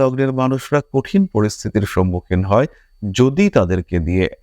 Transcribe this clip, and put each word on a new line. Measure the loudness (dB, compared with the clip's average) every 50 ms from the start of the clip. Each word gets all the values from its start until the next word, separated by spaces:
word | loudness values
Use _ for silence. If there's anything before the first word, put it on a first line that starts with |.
| 2
লগ্নের | 0 0 0 -2 -2 0 0
মানুষরা | 0 0 -2 -2 -4 -2 -2 -2 -2 _ -4
কঠিন | -4 -2 0 2 2 2 2 2
পরিস্থিতির | 0 0 0 -2 -4 -8 -4 -2 -2 -2 -2 0
সম্মুখীন | 0 0 0 0 -4 -4 -2 -2 -2 0 2
হয় | 2 2 2 0 -4 _ _ _ _ -10 -8 -4 0 2
যদি | 2 2 4 2 2 2 2
তাদেরকে | 2 2 2 0 -2 -2 -2 -2 -2 -2
দিয়ে | 0 0 0 0 0 -2 -4